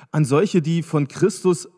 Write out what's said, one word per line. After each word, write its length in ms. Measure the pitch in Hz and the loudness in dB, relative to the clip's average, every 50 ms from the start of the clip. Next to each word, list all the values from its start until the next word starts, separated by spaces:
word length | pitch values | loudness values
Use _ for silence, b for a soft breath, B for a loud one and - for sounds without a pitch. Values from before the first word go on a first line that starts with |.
| B B - | B B -2
an 120 | 156 156 | 0 0
solche, 380 | 117 139 151 202 202 - 180 143 | 2 2 2 2 2 0 0 0
die 200 | 156 170 170 151 | 0 -2 -2 -2
von 260 | - - 151 143 131 | -2 -2 -2 -2 -4
Christus 600 | - - 180 190 - - - 185 175 - - - - | -2 -2 0 0 0 0 0 0 0 0 -4 -12 -20